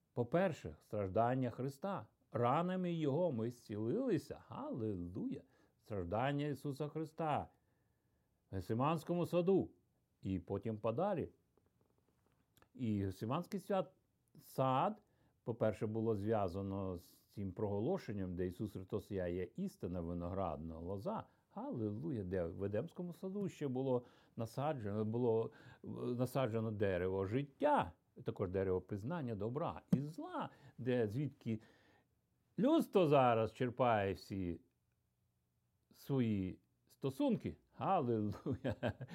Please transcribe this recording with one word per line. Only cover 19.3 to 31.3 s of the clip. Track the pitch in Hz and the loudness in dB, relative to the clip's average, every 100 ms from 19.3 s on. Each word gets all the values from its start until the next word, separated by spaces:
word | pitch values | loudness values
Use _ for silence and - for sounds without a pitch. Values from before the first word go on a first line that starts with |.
| 87 90 - | -2 -4 -6
істина | 190 - 87 90 | -8 -6 -4 -4
виноградна | 85 87 87 95 92 71 82 82 | -2 -4 -2 -2 -2 -4 -6 -8
лоза». | 85 101 151 220 - _ _ | -6 -6 -4 -6 -8 _ _
Алілуя! | 196 277 156 107 104 160 120 | -12 -8 -2 -2 -2 -4 -4
Де | 92 92 | -2 -2
в | 85 95 | -2 -2
Едемському | 101 104 170 - 175 | -2 -2 -4 -6 -10
саду | 165 190 202 190 | -8 -8 -4 -6
ще | - 143 | -4 -4
було | 127 135 123 - - _ - | 0 2 0 -2 -14 _ -8
насаджено, | 113 - 147 143 101 104 | -6 -2 -2 -2 -2 0
було, | 110 120 123 113 - - - - | 0 2 2 2 0 -6 -20 -14
е, | - | -10
насаджено | 117 123 120 127 139 127 113 110 | -6 -4 0 0 2 0 0 0
дерево | 104 98 90 92 95 98 | 2 2 4 2 2 2
життя, | 127 143 - 294 269 92 - _ - | 0 -2 0 4 4 2 -6 _ -10
також | 127 - 95 | -8 -2 0
дерево | 95 95 92 | 2 2 2
пізнання | - 101 117 175 123 | 0 -4 -4 -4 -4
добра | 101 110 139 156 - - | -2 -2 -2 -4 -6 2
і | 127 | 2
зла, | 143 175 349 320 160 - - - | 2 -8 -8 -6 -8 -10 -18 -6
де | 120 123 107 | 0 2 2
звідки | 113 139 | 0 -2